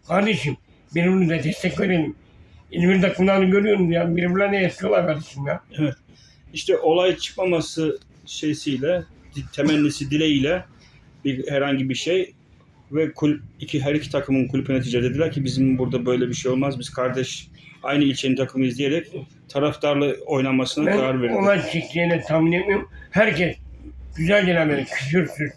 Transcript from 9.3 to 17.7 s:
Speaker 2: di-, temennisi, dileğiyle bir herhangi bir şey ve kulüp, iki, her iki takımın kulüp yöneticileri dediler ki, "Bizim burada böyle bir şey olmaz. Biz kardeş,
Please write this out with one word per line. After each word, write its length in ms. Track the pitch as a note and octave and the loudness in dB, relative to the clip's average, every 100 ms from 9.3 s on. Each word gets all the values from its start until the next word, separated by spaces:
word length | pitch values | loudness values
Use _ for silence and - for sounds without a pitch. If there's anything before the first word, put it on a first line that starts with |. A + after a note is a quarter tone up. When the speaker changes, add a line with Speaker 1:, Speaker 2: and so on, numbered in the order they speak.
| C#3+ | -14
Speaker 2:
di-, 160 | C3+ - | -12 -2
temennisi, 560 | D3 D3+ D3 - C3+ | 2 2 2 -2 -4
dileğiyle 520 | D3 D#3 C#3+ C3+ F3+ - - - - - - C#3 | 0 2 2 2 -2 -6 -20 -20 -20 -20 -8 -6
bir 260 | C3 C3+ | -4 -2
herhangi 380 | C#3 C#3 C3+ C3 | -2 0 0 -2
bir 60 | B2 | -4
şey 380 | D#3 F#3 F#3 _ _ - _ _ _ | 0 0 -2 _ _ -20 _ _ _
ve 220 | C#3+ D#3+ | -2 -2
kulüp, 280 | - D3+ D3 - - | 0 0 0 -6 -16
iki, 220 | - D3 | -6 -2
her 140 | C#3 D3+ | 0 -2
iki 140 | D3 | -2
takımın 360 | D3 C3+ C3+ B2+ | -4 0 0 2
kulüp 220 | C#3 C3 | -2 0
yöneticileri 340 | C3 A#2+ A#2+ | -2 0 0
dediler 280 | B2 C#3 D#3+ | 0 0 -2
ki, 120 | - | 0
"Bizim 340 | C3 C3 C3 B2+ | -2 2 2 2
burada 280 | B2 B2+ B2 | 0 -2 0
böyle 220 | B2+ B2 | 0 0
bir 40 | |
şey 180 | A#2+ B2+ | -2 0
olmaz. 280 | C3 C#3 B2+ | 0 0 -4
Biz 100 | A#2+ | -8
kardeş, 580 | - B2+ B2+ B2+ - - - - | -4 -2 -2 -4 -8 -16 -20 -20